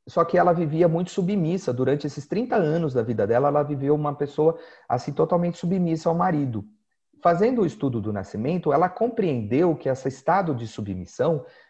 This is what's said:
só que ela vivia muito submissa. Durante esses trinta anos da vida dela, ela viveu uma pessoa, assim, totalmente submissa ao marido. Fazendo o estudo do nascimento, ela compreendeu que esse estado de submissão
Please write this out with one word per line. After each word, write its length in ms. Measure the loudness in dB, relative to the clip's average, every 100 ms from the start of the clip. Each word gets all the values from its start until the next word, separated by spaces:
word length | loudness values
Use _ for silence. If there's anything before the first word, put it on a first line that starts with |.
| -6
só 180 | -2
que 140 | 2 4
ela 140 | 4
vivia 360 | 2 0 2 2
muito 220 | 2 -2
submissa. 640 | -2 -2 0 0 -2 -2
Durante 340 | -2 0 0 -4
esses 200 | -8 -6
trinta 300 | -4 -2 0
anos 380 | 2 0 0
da 80 | -2
vida 240 | -2 -2 2
dela, 220 | 2 2
ela 140 | 2
viveu 320 | 0 -2 0
uma 200 | 0 0
pessoa, 440 | -4 -6 2 2 2 -8 -20 _
assim, 240 | -4 -4
totalmente 460 | -2 2 2 0 -2
submissa 500 | -2 0 0 0 0
ao 60 |
marido. 500 | 0 2 0 0 -4 -8 _ _ _ _ _
Fazendo 400 | 0 4 2 2
o 40 | 0
estudo 340 | 0 -2 -2
do 120 | -4
nascimento, 600 | -6 -6 -6 -2 -2 0
ela 160 | 2 2
compreendeu 840 | 0 -2 0 0 0 0 2 2
que 140 | 2 -2
esse 200 | -4 -4
estado 460 | -6 0 0 0
de 120 | -4 -6
submissão 800 | -8 -8 -8 -10 -2 0 0 -4 -20 _